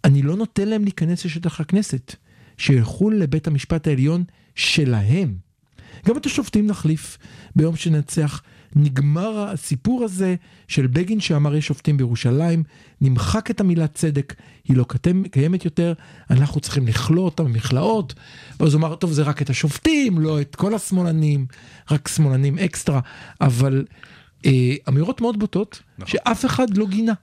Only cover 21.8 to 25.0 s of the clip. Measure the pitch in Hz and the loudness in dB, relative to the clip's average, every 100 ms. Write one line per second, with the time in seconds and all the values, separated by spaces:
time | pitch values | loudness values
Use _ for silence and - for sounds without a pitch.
21.8 | - 151 - - 147 131 139 143 143 - | -4 -2 -2 0 2 4 0 0 -2 -2
22.8 | - 139 127 - - - 139 120 135 135 | -2 -2 -4 -14 -20 0 0 2 2 2
23.8 | - - - - _ _ - 131 123 143 | -4 -14 -20 -20 _ _ 2 4 2 0
24.8 | - 135 | 0 0